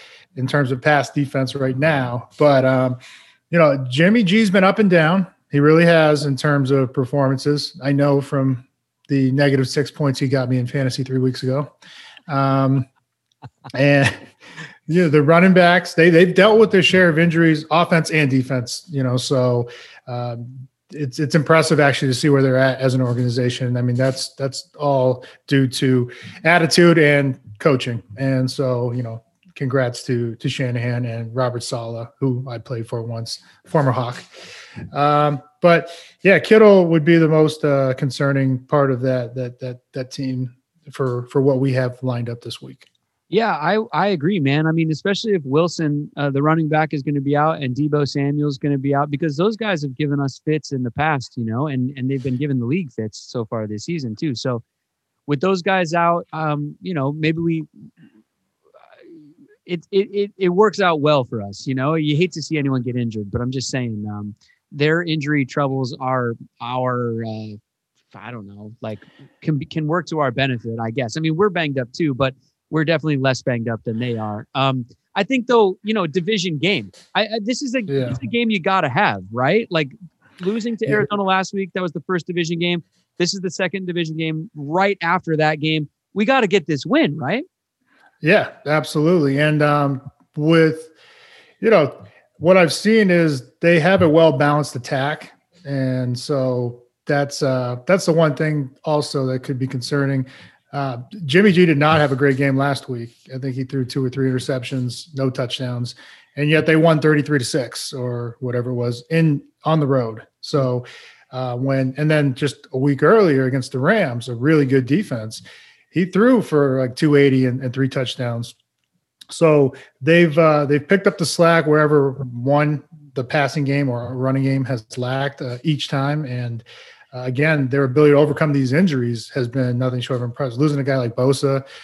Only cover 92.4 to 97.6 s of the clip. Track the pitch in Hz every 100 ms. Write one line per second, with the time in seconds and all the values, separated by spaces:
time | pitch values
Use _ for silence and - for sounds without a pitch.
92.4 | 156 185 165 - 208 226 202 175 165 135
93.4 | - _ 170 170 160 190 170 156 160 139
94.4 | 147 147 147 127 - 139 139 151 - _
95.4 | _ _ 143 139 131 127 123 123 - 143
96.4 | 131 123 120 120 _ _ - 143 143 -
97.4 | 139 131